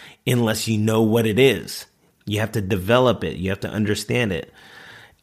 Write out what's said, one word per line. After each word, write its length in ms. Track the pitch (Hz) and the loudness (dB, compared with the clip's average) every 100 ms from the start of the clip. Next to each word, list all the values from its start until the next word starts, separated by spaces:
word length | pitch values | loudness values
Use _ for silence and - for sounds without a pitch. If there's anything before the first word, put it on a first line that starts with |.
| - - 127 | -20 -8 -2
unless 420 | 123 110 107 113 | 0 0 -2 -2
you 80 | 107 | 0
know 260 | 104 110 | 2 2
what 220 | 110 117 | 4 2
it 140 | 110 104 | 2 4
is. 480 | 135 95 55 - - _ _ _ - | 4 2 -4 -14 -16 _ _ _ -6
You 140 | 104 | -4
have 120 | 110 | -2
to 80 | 117 | -4
develop 640 | 95 101 92 123 127 98 | -2 -2 2 4 4 2
it. 120 | 85 - | -4 -4
You 120 | 95 | -4
have 100 | 98 | -4
to 100 | - | -4
understand 640 | 110 104 104 - 120 110 | -2 -2 -2 -4 -2 -2
it. 200 | 80 - - - - - - - _ | -4 -8 -18 -20 -20 -20 -20 -20 _